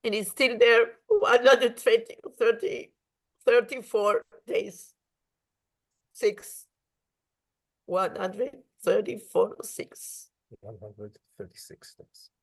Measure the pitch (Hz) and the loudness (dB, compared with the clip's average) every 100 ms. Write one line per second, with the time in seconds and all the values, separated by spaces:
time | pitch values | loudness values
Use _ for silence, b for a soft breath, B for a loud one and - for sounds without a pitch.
0 | 233 214 196 - 262 226 233 233 226 - | -4 -4 -6 -2 -2 4 6 6 2 -4
1 | _ 427 - 240 247 262 240 240 - 226 | _ 0 4 4 6 4 2 -2 0 0
2 | - - 190 - 233 220 - - - _ | -2 -18 -20 -2 0 0 -6 -8 -14 _
3 | _ _ _ _ - 240 - 254 - 214 | _ _ _ _ 2 2 2 -12 -4 0
4 | 208 - - - - - 208 - - _ | 0 0 -4 -20 -6 -6 -6 -16 -20 _
5 | _ _ _ _ _ _ _ _ _ _ | _ _ _ _ _ _ _ _ _ _
6 | _ - 214 196 - - - _ _ _ | _ -2 -2 -2 -16 -20 -20 _ _ _
7 | _ _ _ _ _ _ _ _ - 180 | _ _ _ _ _ _ _ _ -6 -4
8 | 185 - 185 202 262 - _ _ 175 202 | -4 -4 -8 -6 -8 -8 _ _ 0 0
9 | 202 214 - - 196 - - - - - | -2 -10 -4 0 0 -4 -14 -12 -14 -16
10 | - - - _ _ - 101 104 104 101 | -18 -18 -20 _ _ -20 -20 -18 -20 -18
11 | 104 _ _ _ 92 - - - - _ | -20 _ _ _ -20 -20 -20 -20 -20 _
12 | - _ - _ | -20 _ -20 _